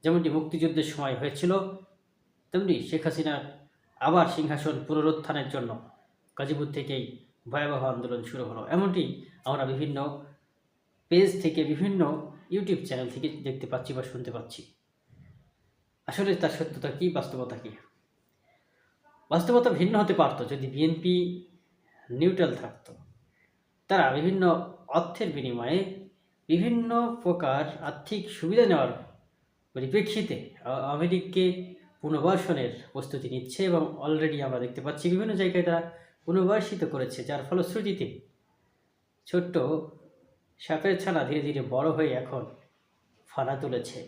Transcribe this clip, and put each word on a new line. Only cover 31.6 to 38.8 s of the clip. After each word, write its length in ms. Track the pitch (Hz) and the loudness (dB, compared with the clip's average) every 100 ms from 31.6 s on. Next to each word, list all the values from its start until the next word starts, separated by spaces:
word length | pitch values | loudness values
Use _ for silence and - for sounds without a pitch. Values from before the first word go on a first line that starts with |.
| - - - _ | -8 -14 -20 _
পুনর্বাসনের 720 | 151 151 160 190 - 151 120 117 - | -2 2 4 2 2 -2 -2 -6 -12
প্রস্তুতি 360 | 135 - 135 120 | -10 -8 -8 -6
নিচ্ছে 320 | 127 123 - | -8 -8 -2
এবং 180 | 190 170 156 - | 2 2 2 -4
already 340 | 139 156 156 143 | -2 0 0 0
আমরা 160 | 135 127 | -2 -4
দেখতে 200 | 120 - | -4 -6
পাচ্ছি 240 | 135 143 180 | -8 -4 0
বিভিন্ন 220 | 185 220 | 0 0
জায়গায় 300 | 196 185 180 | 0 2 2
তারা 180 | 170 165 170 - - _ | 2 2 0 -12 -20 _
পুনর্বাসিত 600 | - 180 185 214 - 190 | 0 4 4 4 0 -4
করেছে, 360 | 151 143 127 - | -4 -2 -4 -6
যার 180 | 120 143 | -6 -6
ফলশ্রুতিতে 600 | 131 180 170 220 202 185 - - - _ _ _ _ _ | -2 0 0 -2 -2 -2 -4 -8 -18 _ _ _ _ _